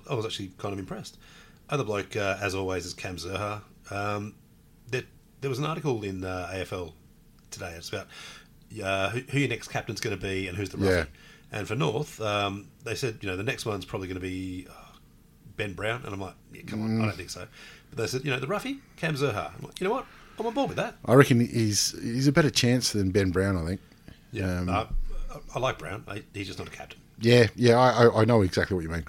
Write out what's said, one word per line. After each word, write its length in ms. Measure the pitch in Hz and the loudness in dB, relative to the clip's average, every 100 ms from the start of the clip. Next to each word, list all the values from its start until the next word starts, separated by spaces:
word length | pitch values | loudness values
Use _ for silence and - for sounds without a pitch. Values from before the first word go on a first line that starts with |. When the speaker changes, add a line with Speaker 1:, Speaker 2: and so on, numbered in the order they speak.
| - | -4
Speaker 1:
I 20 | 131 | -4
was 100 | 107 | -4
actually 260 | - 95 - | -6 -10 -8
kind 160 | 104 | -6
of 60 | 101 | -6
impressed. 380 | 90 - - - - - - - - | -8 -10 -12 -18 -20 -20 -20 -20 -6
Other 140 | 147 | -4
bloke, 320 | 107 104 92 110 | -2 -4 -2 -2
uh, 220 | 98 98 | -2 0
as 140 | 101 95 | -2 -2
always, 300 | 95 92 87 | -2 -2 -6
is 80 | |
Cam 240 | - 101 87 | -10 -10 -8
Zurhaar. 440 | 87 95 104 104 - - - | -6 -4 -4 -6 -12 -20 -10
Um, 440 | 101 104 104 104 - - - - - - | -6 -4 -4 -6 -12 -20 -20 -20 -20 -8
there, 140 | 123 - - - - | -8 -8 -18 -20 -10
there 80 | 139 | -6
was 100 | 117 | -4
an 60 | 151 | -4
article 380 | 160 147 117 | -2 -2 -2
in, 200 | 101 95 | -4 -6
uh, 260 | 92 92 87 | -6 -6 -6
A 80 | 95 | -6
F 120 | 87 | -6
L 200 | 95 85 - - - - - - | -6 -8 -12 -20 -20 -20 -20 -18
today. 220 | - 92 85 | -12 -12 -12
It's 120 | - | -10
about, 180 | 101 95 - - - - - - 107 | -10 -10 -16 -16 -18 -20 -20 -16 -6
uh, 260 | 95 95 98 | -2 0 0
who, 80 | 117 - | -2 -2
who 100 | 139 | 0
your 100 | 135 | 0
next 180 | 113 - | -2 -4
captain's 300 | 120 - 101 | -6 -4 -4
gonna 160 | 113 95 | -4 -2
be 300 | 98 95 95 | -2 -2 -2
and 100 | 90 | -4
who's 120 | 98 | -4
the 80 | - | 2
Speaker 2:
Yeah. 100 | 98 | 4
Speaker 1:
roughie. 180 | 90 73 - - - - | 4 2 -8 -20 -20 -10
And 160 | 107 98 | -6 -4
for 80 | 110 | 0
North, 440 | 156 110 147 - | 0 0 -4 -4
um, 460 | 107 104 101 98 - - | 0 0 0 -4 -12 -12
they 120 | 117 107 | -8 -4
said, 220 | 123 107 | -4 -4
you 60 | 98 | -6
know, 60 | 92 | -4
the 80 | |
next 220 | 113 120 113 | -4 -4 -4
one's 200 | 101 90 | -4 -6
probably 220 | 104 92 | -6 -6
gonna 120 | 92 | -6
be, 480 | 92 92 95 90 - | -4 -6 -6 -8 -12
uh, 40 | - - - - - - - - - | -18 -20 -20 -20 -20 -20 -20 -14 -8
Ben 160 | 104 | -6
Brown. 300 | 87 104 120 127 | -4 -4 -4 -6
And 80 | |
I'm 80 | 98 | -8
like, 140 | 95 - - | -8 -12 -20
"Yeah, 80 | - 87 | -16 -8
come 140 | 107 | -4
on, 60 | 110 110 | 0 2
I 40 | |
Speaker 2:
Mm. 40 | 107 | 0
Speaker 1:
don't 100 | 95 | -2
think 120 | 87 | -10
so." 160 | 87 92 - - - - | -12 -14 -16 -20 -20 -12
But 80 | 123 | -6
they 100 | 113 | -4
said, 160 | 127 | -2
you 80 | 143 | -2
know, 80 | 127 | -2
"The 80 | 135 | -2
roughie, 320 | 202 262 277 - - | -4 -4 -8 -12 -6
Cam 200 | 165 143 | -4 0
Zurhaar." 360 | 139 104 76 - | 0 -2 -6 -10
I'm 60 | - | -14
like, 140 | - | -4
"You 60 | 185 | -2
know 60 | |
what? 120 | 247 - - - - | -2 -6 -18 -14 -6
I'm 60 | 226 | -4
on 80 | |
board 160 | 226 262 | 0 0
with 80 | - | -2
that." 180 | 220 - - | -4 -6 6
Speaker 2:
I 100 | 127 | 8
reckon 240 | 135 120 | 8 6
he's, 500 | 120 117 107 101 - - | 4 2 2 2 0 -4
he's 260 | 113 120 139 | -6 0 4
a 40 | |
better 180 | 143 151 | 4 4
chance 440 | - 120 123 - | 4 4 2 2
than 180 | 104 95 | 0 2
Ben 200 | 101 95 | 4 4
Brown, 260 | 90 98 92 | 4 2 2
I 80 | 80 | -2
think. 160 | 95 - - - - - | -4 -8 -20 -20 -20 -10
Speaker 1:
Yeah, 280 | 110 92 90 | -4 -2 -2
Speaker 2:
Um, 100 | 90 | 0
Speaker 1:
uh, 160 | 101 110 - - - - | 0 0 0 0 -2 -6
I, 60 | - - - | -10 -10 -2
I 40 | |
like 180 | 131 107 | -2 -2
Brown. 260 | 82 101 - | -8 -10 -10
I, 160 | 101 - | -12 -10
he's 140 | 101 92 | -10 -8
just 120 | 87 | -8
not 80 | 82 | -10
a 20 | |
captain. 280 | - - - - - | -12 -16 -18 -20 2
Speaker 2:
Yeah, 280 | 117 123 113 - | 8 8 8 6
yeah, 200 | 120 117 | 6 8
I, 280 | 127 113 117 | 8 8 8
I, 160 | 104 | 8
I 40 | 110 | 6
know 160 | 117 | 6
exactly 340 | 95 - 85 92 | 6 2 2 0
what 80 | |
you 60 | 80 | -2
mean. 140 | 82 | -4